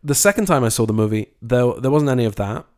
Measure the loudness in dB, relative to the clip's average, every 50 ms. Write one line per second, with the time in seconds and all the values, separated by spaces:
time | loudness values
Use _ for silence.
0 | _ -2 -2 2 2 2 2 2 0 2 2 2 2 0 0 0 0 0 2 0
1 | 0 0 0 -4 -6 -6 _ _ -6 -2 0 2 2 0 -2 -2 -2 0 2 2
2 | 2 2 0 0 0 -2 -2 -4 -6 -6 -6 -8 -10 _ _